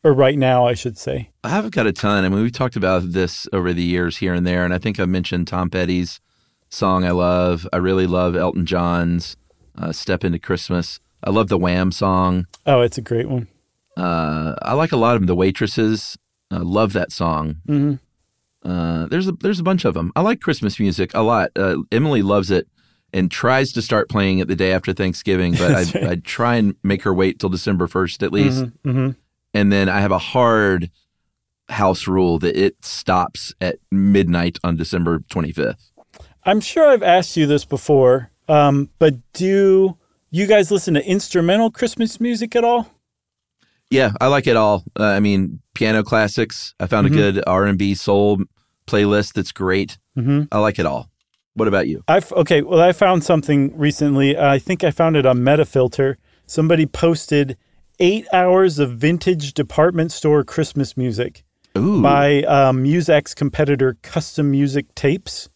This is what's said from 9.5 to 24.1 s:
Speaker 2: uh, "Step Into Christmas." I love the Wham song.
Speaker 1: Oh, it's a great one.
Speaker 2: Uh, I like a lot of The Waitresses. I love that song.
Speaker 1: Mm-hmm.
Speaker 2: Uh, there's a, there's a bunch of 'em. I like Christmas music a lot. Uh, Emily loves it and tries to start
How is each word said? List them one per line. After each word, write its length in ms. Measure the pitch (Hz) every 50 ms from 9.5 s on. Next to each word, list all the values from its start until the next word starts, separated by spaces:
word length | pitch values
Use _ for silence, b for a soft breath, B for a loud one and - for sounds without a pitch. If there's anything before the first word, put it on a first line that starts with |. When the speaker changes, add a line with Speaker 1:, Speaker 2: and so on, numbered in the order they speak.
| _ _ _ _ _
Speaker 2:
uh, 140 | - 87 85
"Step 320 | 78 - - - 92 87
Into 160 | - 92 85 85
Christmas." 600 | - - 95 87 - - 90 87 85 - - - _ _ _ _ -
I 60 | -
love 180 | 98 107 110 95
the 100 | 104 87
Wham 320 | 92 90 87 90 92 92
song. 560 | 87 - 101 95 92 92 92 92 90 92 90 - - - _
Speaker 1:
Oh, 180 | - 139 123
it's 160 | 120 113 - -
a 40 |
great 260 | 110 - 120 113 120 -
one. 200 | 135 123 117 - _ _ _ _ _ _ _ _ _
Speaker 2:
Uh, 580 | - 90 87 85 82 80 76 76 78 78 80 - -
I 120 | - - 120
like 180 | 139 160 160
a 40 | -
lot 200 | 127 113 117 120
of 100 | 113 95
The 80 | 90 90
Waitresses. 840 | 87 92 98 95 - 110 101 - - 113 110 110 104 - - - - _ _ _ _ _ _
I 60 | 92 87
love 340 | 87 87 90 104 113 101
that 180 | 98 101 87 -
song. 460 | - - 87 85 80 78 78 78 76 78 85
Speaker 1:
Mm-hmm. 280 | - 147 143 143 147 143 135 _ _ _ _ _ _ _ _ _ _ _ _ _ 90
Speaker 2:
Uh, 360 | 90 87 82 85 82 80 82
there's 200 | 76 - 175 190
a, 60 | 190
there's 260 | 170 - - 185 208 175
a 40 | 165
bunch 200 | 180 190 175 -
of 120 | 107 82
'em. 160 | 82 82 87 -
I 60 | -
like 200 | 175 214 233 -
Christmas 380 | - - 147 - - 101 - -
music 320 | 107 98 87 - 92 87 -
a 80 | -
lot. 280 | 110 110 120 110 90 - _
Uh, 220 | - 98 95 87 67 - _
Emily 320 | - 113 143 156 143 117
loves 280 | 98 98 101 104 98 90
it 160 | 98 90 - _ _ _ _ _ _ _ _ _
and 200 | - 92 95 87
tries 420 | - - - 120 127 131 131 -
to 80 | - 120
start 260 | 107 - 120 107 98 -